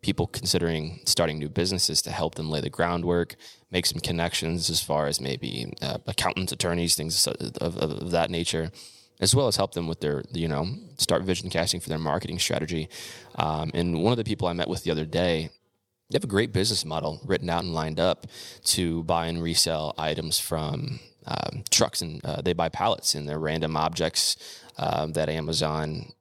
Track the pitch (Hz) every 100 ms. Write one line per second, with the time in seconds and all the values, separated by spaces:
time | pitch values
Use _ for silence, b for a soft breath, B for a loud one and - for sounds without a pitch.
0 | - 92 85 - 90 90 85 82 78 -
1 | - - 82 78 76 78 90 95 - 76
2 | - 78 78 - 78 76 - - 87 87
3 | 87 87 85 - B B B 90 85 82
4 | - 85 85 - 82 85 82 80 - 73
5 | 73 71 67 65 - - 60 - 69 -
6 | - 127 90 - 92 - 87 87 85 -
7 | 78 78 - - - - - 85 80 -
8 | 85 85 82 87 87 82 82 B B B
9 | B _ - 131 131 - 98 - 82 82
10 | 76 73 - - 82 71 82 135 - -
11 | - 82 95 90 90 85 85 87 - 80
12 | 78 80 - 87 - 71 78 82 78 B
13 | B B B - 78 78 80 - 87 82
14 | 95 120 107 104 90 87 85 87 - 78
15 | 78 82 87 82 80 _ _ _ _ _
16 | _ - - 98 117 95 104 107 78 80
17 | 78 78 - 92 87 85 87 80 78 78
18 | 87 80 - B B B - - 87 82
19 | 82 85 82 85 82 82 - 80 76 -
20 | 78 78 78 - - 82 76 - - -
21 | - _ - - - - - - - -
22 | 82 76 - - 90 85 82 - 104 101
23 | - 78 73 76 78 80 80 78 78 82
24 | 82 - - - B B B - - 82
25 | 78 78 78 78 78 78 76 78 78 78
26 | - -